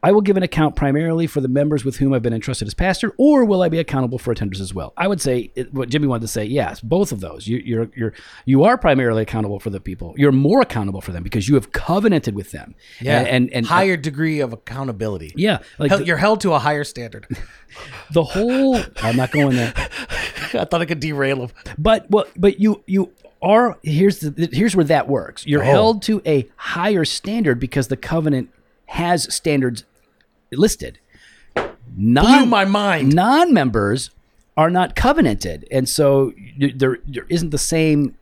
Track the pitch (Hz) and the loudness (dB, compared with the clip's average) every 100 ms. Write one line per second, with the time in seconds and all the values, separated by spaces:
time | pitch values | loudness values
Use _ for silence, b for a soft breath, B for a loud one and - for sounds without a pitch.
0 | 180 208 202 190 180 - 156 - 143 143 | 4 2 4 0 0 0 0 2 0 0
1 | 165 165 165 151 131 131 147 147 123 - | 0 0 -2 -2 0 0 0 0 -2 -2
2 | 135 131 117 113 - 127 101 - 185 180 | 0 0 0 -4 -4 -6 -6 -2 -2 0
3 | 220 - 285 294 233 190 180 165 156 139 | -4 2 4 6 4 2 2 0 -2 -2
4 | 127 120 - 113 101 92 95 95 67 - | -2 -4 -4 -4 -4 -6 -8 -8 -12 -4
5 | 185 190 139 123 113 - 127 135 120 143 | -2 0 -2 -2 -4 -10 -8 -6 -2 0
6 | 147 120 110 113 107 135 90 - 113 165 | 0 -2 -4 -6 -4 -2 -4 -6 -2 0
7 | 202 107 87 78 104 120 - 113 113 - | 0 -4 -10 -12 -6 -6 -4 -4 -4 -6
8 | 113 B B B - 135 180 247 170 135 | -8 B B B 2 4 4 4 2 2
9 | 123 110 110 117 104 101 113 98 - 92 | 2 0 -2 -4 -4 -6 -8 -8 -10 -10
10 | 85 - 143 135 143 240 254 120 98 95 | -12 2 4 4 4 4 2 -2 -4 -6
11 | - 85 85 113 95 143 - - - 180 | -10 -10 -4 -4 2 2 0 -8 -2 0
12 | 214 170 123 104 98 73 - - B B | 2 0 -2 -8 -10 -16 -18 -20 B B
13 | 123 143 - 127 127 127 117 170 196 175 | 0 0 2 0 0 -2 0 2 2 0
14 | 143 139 160 156 131 113 - 117 135 104 | -4 -4 -2 -2 -4 -6 -12 -8 -8 -6
15 | 107 98 78 104 196 180 B B 143 196 | -6 -6 -10 -4 -2 -2 B B 0 0
16 | 175 160 196 220 196 151 131 147 143 - | 0 0 2 2 2 0 0 -2 -4 -10
17 | 117 - - - B B B B B B | -14 -16 -12 -12 B B B B B B
18 | B 151 156 185 226 262 269 247 - - | B -2 0 -2 0 2 2 0 -4 -6
19 | 110 117 127 147 143 127 117 - B B | -2 0 0 2 2 2 -2 -4 B B
20 | B B B B B 233 - 170 165 160 | B B B B B -6 -2 -2 -2 -4
21 | 151 143 135 135 123 - B B 165 220 | -4 -2 -2 -2 -6 -12 B B 2 2
22 | - 208 190 - 196 196 214 208 - 190 | 2 0 0 2 0 4 2 0 0 0
23 | 190 _ - _ 170 214 240 180 151 151 | 0 _ -20 _ 2 4 2 -2 -4 2
24 | 196 - 151 143 165 131 220 190 151 156 | 2 2 -6 -4 -2 2 2 2 4 2
25 | 123 135 - - - 143 139 139 220 220 | 2 -2 -4 -14 -2 0 4 4 4 0
26 | - 214 - 147 120 _ - 170 185 202 | -2 -2 2 0 0 _ -10 -4 0 0
27 | 151 - - 226 180 120 131 143 127 135 | 0 -4 -6 -2 0 0 -2 -4 -2 -6
28 | - 165 156 135 - _ _ _ _ - | -4 -2 0 -2 -4 _ _ _ _ -6
29 | 170 175 - - - 147 127 117 - _ | 0 0 -2 -4 -2 0 0 -4 -14 _
30 | _ _ _ _ _ 127 202 - - - | _ _ _ _ _ 0 0 0 -12 -16
31 | _ b b b b - - - - - | _ b b b b -8 -8 -12 -18 -2
32 | 107 127 202 269 240 220 196 202 202 170 | 2 4 8 6 6 4 2 2 2 2
33 | 135 156 208 285 349 233 135 110 101 120 | 4 4 4 4 4 4 4 0 0 -2
34 | - _ _ _ _ - 160 180 180 - | -6 _ _ _ _ 0 2 2 0 0
35 | 247 302 156 104 95 80 - 131 127 - | 2 4 2 2 -6 -10 -4 -2 -2 2
36 | 143 139 131 - 98 135 139 131 131 123 | 4 4 2 -4 -20 -2 -2 0 0 0
37 | - 131 - 170 165 147 - 165 160 147 | -8 -12 -4 -4 -2 -4 -2 0 2 2
38 | 139 - | 0 -6